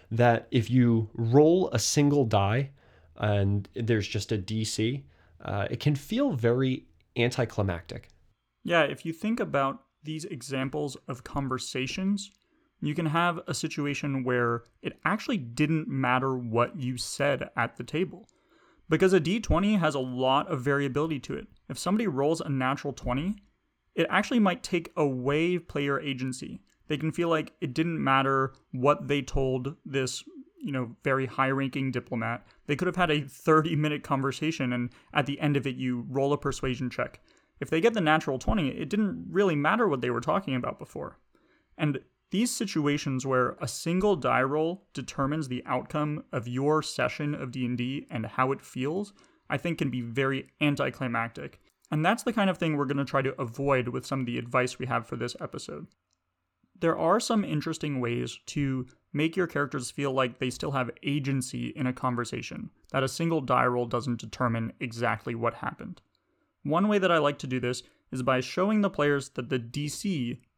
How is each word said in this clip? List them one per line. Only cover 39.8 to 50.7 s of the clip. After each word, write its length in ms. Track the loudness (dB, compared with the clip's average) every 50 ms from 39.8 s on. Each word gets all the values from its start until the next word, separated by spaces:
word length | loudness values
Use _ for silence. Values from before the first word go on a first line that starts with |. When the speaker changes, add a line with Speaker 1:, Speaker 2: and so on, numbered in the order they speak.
| 2 2
Speaker 2:
what 140 | 2 0
they 80 | 0 0
were 100 | -2 -2
talking 360 | 0 0 0 0 0 -2 -2
about 220 | -2 -2 -4 -6 -8
before. 400 | -12 -14 -12 -12 -12 -12 -14 _ _ _ _ _ _ _ _ _ _ _ _ -2
And 240 | 0 0 0 -2 -6 _ _ _ _ _
these 200 | 0 0 0 0
situations 760 | 0 -2 -4 -2 -2 0 2 2 2 0 0 -2 -4 -2 0
where 260 | 0 2 2 2 2 0 -4
a 60 | -6 -6
single 500 | -6 -6 -4 -2 0 2 4 4 2 2
die 260 | 2 2 2 2 2
roll 440 | 2 0 0 0 0 -2 -6 _ _ -10
determines 540 | -10 -10 -8 -4 -2 -2 -2 0 -2 -4 -4
the 160 | -6 -8 -4
outcome 600 | -2 -2 -2 -2 -4 -4 -2 -2 -2 -4 -6 -8 -6 -6
of 160 | -6 -6 -4
your 340 | -2 0 2 2 2 2 0
session 500 | -2 -2 -2 -2 -2 -2 -2 -4 -4 -4
of 180 | -4 -6 -8
D 140 | -6 -4 -2
and 120 | -2 -2 -2
D 300 | -2 -4 -4 -6 -8 -8
and 140 | -8 -6 -6
how 260 | -4 -2 0 0 0
it 100 | 0 -2
feels, 520 | -6 -12 -6 -4 -4 -2 -2 -2 -4 -6 -10 _ -20 _ _ _ _ -4
I 60 | -4
think 220 | -2 -2 -2 -2 0
can 120 | -2 -2
be 120 | -2 -4
very 480 | -6 -4 -2 0 0 0 0 -2 -6 -8 _ 0
anticlimactic. 1040 | 0 2